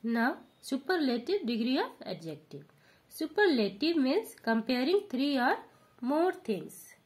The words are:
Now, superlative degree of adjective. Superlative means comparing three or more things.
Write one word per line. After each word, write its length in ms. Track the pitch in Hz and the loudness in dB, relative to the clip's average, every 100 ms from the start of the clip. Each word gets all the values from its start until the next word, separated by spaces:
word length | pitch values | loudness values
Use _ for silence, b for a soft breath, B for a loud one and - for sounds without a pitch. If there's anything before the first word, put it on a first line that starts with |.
Now, 360 | 226 233 240 - - _ | -2 0 0 -2 -14 _
superlative 840 | - 262 - 370 277 233 240 403 294 | -8 -6 -2 0 0 -2 -2 -2 -2
degree 320 | 233 233 269 | -2 0 0
of 120 | 453 - - | -2 -6 -12
adjective. 580 | 165 160 151 - 143 - b b b b | -10 -10 -12 -14 -18 -18 b b b b
Superlative 880 | - 320 311 415 269 202 196 311 330 | -10 -6 2 4 4 2 0 0 2
means 360 | 262 330 453 - | 2 2 -2 -8
comparing 600 | - 226 226 254 262 381 403 | 0 0 2 0 2 2 0
three 280 | - 285 277 | -2 0 2
or 200 | 247 453 - b b - | 2 2 -4 b b -8
more 320 | 240 294 359 | -2 2 2
things. 640 | 370 - 190 156 - - - | 0 -4 -4 -6 -16 -20 -20